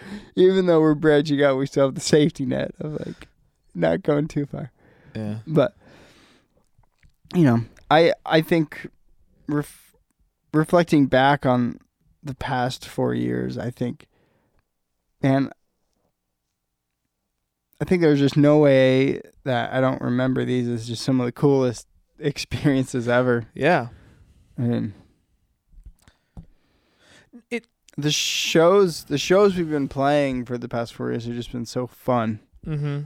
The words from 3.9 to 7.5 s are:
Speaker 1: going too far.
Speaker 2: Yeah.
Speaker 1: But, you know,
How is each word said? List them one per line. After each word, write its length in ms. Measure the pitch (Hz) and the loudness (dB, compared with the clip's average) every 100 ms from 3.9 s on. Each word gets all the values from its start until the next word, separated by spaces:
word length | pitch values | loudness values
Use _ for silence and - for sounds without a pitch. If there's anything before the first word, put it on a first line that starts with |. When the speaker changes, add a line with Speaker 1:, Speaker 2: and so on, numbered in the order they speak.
| 170 | -2
Speaker 1:
going 260 | 175 147 156 | -2 -2 -2
too 200 | 147 143 | -6 -6
far. 240 | 147 139 _ _ _ _ - | -8 -14 _ _ _ _ -12
Speaker 2:
Yeah. 220 | 107 110 156 | -10 -10 -4
Speaker 1:
But, 320 | 156 - - _ - - _ _ _ _ _ _ _ _ _ _ _ - 180 | 0 0 -2 _ -20 -20 _ _ _ _ _ _ _ _ _ _ _ -4 2
you 80 | |
know, 180 | 147 | 4